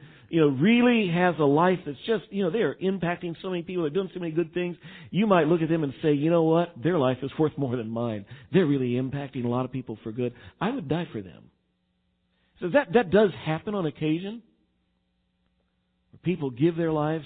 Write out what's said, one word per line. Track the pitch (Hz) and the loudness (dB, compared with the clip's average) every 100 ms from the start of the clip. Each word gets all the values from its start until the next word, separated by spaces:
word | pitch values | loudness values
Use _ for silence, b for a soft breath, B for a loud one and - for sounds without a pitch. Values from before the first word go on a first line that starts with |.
| B B B | B B B
you | 165 | 2
know, | 151 | 4
really | 131 190 240 247 233 190 | 4 4 6 6 4 2
has | 170 180 156 | 2 0 2
a | |
life | 147 143 180 180 147 | 4 4 4 2 -4
that's | 131 - | -10 -4
just, | 220 - | -4 -4
you | 196 | -4
know, | 185 | -2
they | 214 | 0
are | 160 - | -2 -2
impacting | 190 196 170 175 175 160 | -2 -2 -2 -4 -6 -8
so | 190 | -6
many | 180 | -6
people, | 170 180 | -6 -4
they're | 156 | -2
doing | 165 190 | -2 -6
so | 185 | -6
many | 170 | -6
good | 156 160 | -4 -4
things. | 180 175 165 B B B | -4 -6 -8 B B B
You | 170 220 | 0 4
might | 185 151 | 4 4
look | 170 | 2
at | 156 | 2
them | 165 | 0
and | 143 - | -2 -2
say, | 160 | 0
"You | 147 156 | 2 2
know | 170 | 4
what? | 160 165 175 - | 4 2 0 -2
Their | 143 180 | -2 2
life | 131 127 | 2 0
is | 135 - | -4 0
worth | 156 - | 0 0
more | 135 123 | -4 -4
than | 110 | -4
mine. | 113 117 107 98 B B | -4 -4 -6 -10 B B
They're | 185 160 | 2 2
really | 143 127 | 2 0
impacting | 120 131 139 139 131 | -2 -2 -6 -8 -6
a | 120 | -4
lot | 120 127 | -2 -4
of | |
people | 135 123 110 | -8 -10 -10
for | 113 | -10
good. | 113 120 120 B B | -6 -6 -6 B B
I | 185 | -6
would | 269 143 | -4 -4
die | 160 165 | -4 -4
for | 113 | -10
them." | 92 57 57 _ _ _ _ _ _ _ _ _ _ - | -12 -16 -20 _ _ _ _ _ _ _ _ _ _ -10
So | 180 | -2
that, | 277 269 | 0 2
that | 214 190 | 0 4
does | 190 208 131 | 4 4 0
happen | 156 160 - 208 | -6 -6 -4 -4
on | 160 | -4
occasion. | - 156 165 196 233 - _ _ _ _ _ _ _ _ _ _ _ _ _ _ _ _ - | -2 -2 -2 -4 -12 -16 _ _ _ _ _ _ _ _ _ _ _ _ _ _ _ _ -10
People | 160 175 139 | -4 -4 -4
give | 117 165 165 | 0 0 0
their | 165 | -2
lives | 156 151 160 | 0 -2 -4